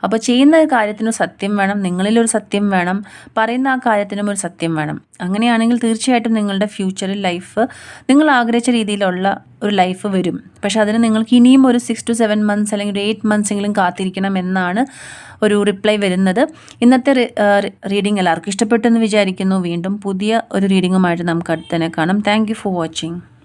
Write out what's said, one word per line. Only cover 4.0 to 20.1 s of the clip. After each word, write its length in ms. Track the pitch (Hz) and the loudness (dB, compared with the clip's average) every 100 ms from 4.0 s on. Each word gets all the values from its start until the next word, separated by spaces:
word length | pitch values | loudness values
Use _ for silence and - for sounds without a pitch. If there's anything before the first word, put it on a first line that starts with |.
| 202 202 208 | -2 -4 -6
ഒരു 60 | 202 | -6
സത്യം 380 | 175 - 165 | -8 -6 -4
വേണം. 280 | 156 151 156 _ _ | -2 -4 -8 _ _
അങ്ങനെയാണെങ്കിൽ 580 | 180 202 240 226 226 240 | -6 0 2 2 2 2
തീർച്ചയായിട്ടും 560 | 233 226 - 240 226 | 0 -2 0 0 2
നിങ്ങളുടെ 320 | 220 202 196 202 | -2 0 -2 -4
ഫ്യൂച്ചറിൽ 540 | - 190 185 190 202 | -2 -6 -4 -6 -4
ലൈഫ് 460 | 196 175 185 - 254 - - - - | -4 -4 -6 -4 -4 -4 -20 -16 2
നിങ്ങൾ 200 | 269 311 | 4 4
ആഗ്രഹിച്ച 400 | 254 233 233 233 | 2 2 0 0
രീതിയിലുള്ള 760 | 240 208 208 196 180 196 - - - | 0 -2 -2 -2 0 -2 -4 -10 -8
ഒരു 120 | 208 | -4
ലൈഫ് 320 | 202 185 185 208 | 0 0 0 -4
വരും. 380 | 190 180 110 - - | -2 -2 -6 -14 -8
പക്ഷേ 160 | 202 208 | -4 0
അതിന് 240 | 208 226 | 0 2
നിങ്ങൾക്ക് 320 | 233 220 220 247 | 2 0 2 6
ഇനിയും 300 | 247 269 262 | 8 8 6
ഒരു 120 | 240 | 2
six 200 | 240 226 | -2 -8
to 200 | - 233 | -4 -2
seven 200 | 220 214 | 0 0
months 300 | 208 208 208 | 0 0 -2
അല്ലെങ്കിൽ 280 | 208 208 196 | -4 -4 -4
ഒരു 0 | |
eight 300 | 202 220 214 | -4 -2 -2
months 180 | 208 208 | 0 0
എങ്കിലും 220 | 202 202 | -2 -2
കാത്തിരിക്കണം 680 | 208 180 180 190 185 196 190 | 0 0 -2 -6 -4 -4 -2
എന്നാണ് 480 | 180 190 180 190 269 - - - - - | -2 -2 -2 -2 -4 -6 -20 -20 -20 -2
ഒരു 180 | 214 208 | 0 2
റിപ്ലൈ 340 | 202 196 214 214 | 0 0 0 0
വരുന്നത്. 520 | 202 180 190 185 311 - - - | 0 2 0 2 -2 -4 -20 0
ഇന്നത്തെ 300 | 240 254 254 | 4 4 4
റി-, 280 | 262 240 - | 2 0 0
ആ, 180 | 208 202 | 2 2
റി-, 320 | 202 - 202 | 0 -8 -4
റീഡിംഗ് 280 | 202 202 208 | -2 0 0
എല്ലാവർക്കും 320 | 180 170 202 | 0 0 -4
ഇഷ്ടപ്പെട്ടു 380 | 196 214 233 233 | -4 0 2 2
എന്ന് 120 | 233 | 2
വിചാരിക്കുന്നു. 560 | 226 214 196 185 190 190 | 2 2 0 0 -2 0
വീണ്ടും 440 | 175 170 175 202 | -2 -4 -4 -6
പുതിയ 400 | 196 | -6